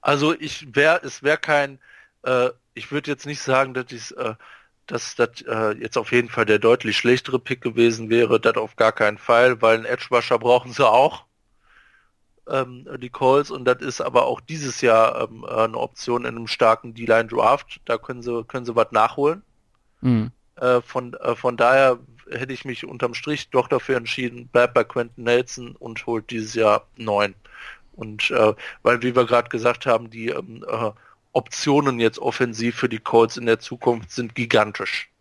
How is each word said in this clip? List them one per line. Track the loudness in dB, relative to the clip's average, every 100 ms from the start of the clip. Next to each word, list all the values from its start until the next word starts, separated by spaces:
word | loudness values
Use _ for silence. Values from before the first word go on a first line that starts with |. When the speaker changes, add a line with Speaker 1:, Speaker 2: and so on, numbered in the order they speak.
Speaker 1:
Also | 0 0 0
ich | -2 -8 -12 -6 0
wär, | 2 2
es | -2 -6
wär | -2 -2
kein, | 0 0 0 -8 _ -20 _ _
äh, | -2 0 0 -4 _
ich | -20 -8
würd | -8 -6
jetzt | -8 -8
nicht | -10
sagen, | 0 0 0
dass | -4 -10
ich's, | -14 -16
äh, | -8 -8 -8 -18 -20 _ _ -10
dass | -10 -10 -2
das, | -2 -2
äh, | -8 -2 -2 -2
jetzt | -4 -6
auf | 0
jeden | 0 0
Fall | -2 2
der | 4
deutlich | 4 4 2 0
schlechtere | 2 2 2 -6
Pick | -4 -6
gewesen | -4 2 2 2 0
wäre, | 2 4 4
das | 2 0
auf | -4 0
gar | 0
keinen | 2 -2 -2
Fall, | 2 4 6 4
weil | 2 2
einen |
Edge | 0 -6 0
Rusher | -2 0 0
brauchen | 4 2 2
sie | 2 4
auch, | 6 4 0 _ _ _ _ _ _ _ _ _ _ _ _ -6
ähm, | -6 -6 -12 -16 -14
die | -14
Colts, | 0 4 4 2
und | -2
das | 0 0
ist | -2 -8
aber | 0 2 0
auch | -4
dieses | -10 -10 -10 0
Jahr, | 4 6 4 0 -8
ähm, | -8
äh, | -8 -2
eine | -2 -2
Option | -8 -8 -4 -4
in | -4 -10
einem | -10
starken | 2 2 2 -2
D-Line | -12 2 2 2
Draft, | 0 2 2 -4 -20 -6
da | -6
können | -6 -12
sie, | -8 -8
können | -8 -10
sie | -4 0
was | 2
nachholen. | 2 2 2 -2 -2 _ _ _ _ _ _
Speaker 2:
Mhm. | 0 0 -2 _ _
Speaker 1:
Äh, | -4 0 0
von, | 0 -8 -8
äh, | -6 -4
von | -2 -4 2
daher | 4 6 4 2 -6 _ -12
hätte | -10 -8
ich | -10
mich | -10 -12 -12
unterm | -6 -4
Strich | -4 -6 -6 0
doch | -2 0
dafür | -2 0 -4
entschieden, | -2 -6 -6 -8 0
bleibt | 2 4
bei | 2
Quenton | 0 -4 -6 -6
Nelson | 0 2 0 -10 -16
und | -16 -14 -12 -6
holt | -6 -6
dieses | -10 -6
Jahr | 0 2 2 _ -12
neun. | -4 0 -2 -4 _ -20 -20 -20 _ -16
Und, | -14 -6 -2
äh, | 2 2 2 -10 -2
weil, | 0 0
wie | 0 0
wir | 2
grad | 2 0
gesagt | -2 -2 -2 0
haben, | -2 -2
die, | -10 -8
ähm, | -8 -10 -16 -8
äh, | -4 -6 -8 _ _ _
Optionen | -4 -4 -8 0 2 2 2
jetzt | 0 0
offensiv | -6 -2 -4 -2 -4 -2
für | -4
die | -4
Colts | 2 4 4 0
in |
der | -2 -2
Zukunft | -2 -4 -2 -2 -4
sind | -8 -8
gigantisch. | -6 0 2 2 -2 -8 -8 -10 _